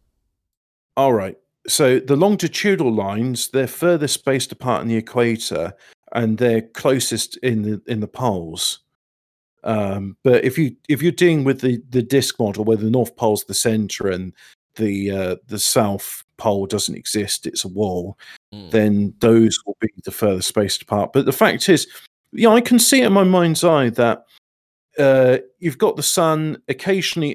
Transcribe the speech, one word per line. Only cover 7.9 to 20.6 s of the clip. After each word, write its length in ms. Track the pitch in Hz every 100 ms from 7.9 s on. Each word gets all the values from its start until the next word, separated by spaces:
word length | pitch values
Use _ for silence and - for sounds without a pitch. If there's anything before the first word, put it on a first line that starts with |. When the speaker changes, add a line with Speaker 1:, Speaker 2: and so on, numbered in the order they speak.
| 113
Speaker 1:
the 60 | 104
poles. 720 | - 127 95 82 82 - - _ _ _ _ _ _ _ _
Um, 540 | - 110 101 98 98 -
but 200 | 131 123
if 140 | - 190
you, 180 | 139 - -
if 120 | 139
you're 120 | 165
dealing 320 | 165 180 156 135
with 160 | 131
the, 200 | 131 120 -
the 140 | 123
disk 340 | 120 135 - -
model 280 | 110 101 107
where 100 | 110
the 120 | 110
North 260 | 123 110 -
Pole's 300 | 113 104 -
the 80 |
center 560 | 98 120 110 101 - 101
and 240 | 92 92 - - _ _ -
the, 340 | 107 98 98
uh, 260 | 95 92 90 _
the 100 | 104
South 680 | - 131 107 98 - - - -
Pole 280 | 113 101 98
doesn't 300 | 104 - -
exist, 500 | - 107 101 - -
it's 160 | -
a 60 | 95
wall, 480 | 92 104 90 87 - - - _
Speaker 2:
Mm. 160 | 104 92
Speaker 1:
then 440 | 110 104 101 101 -
those 400 | 113 113 110 - -
will 120 | -
be 60 | 110 -
the 80 | -
further 320 | - 107 95
spaced 400 | - -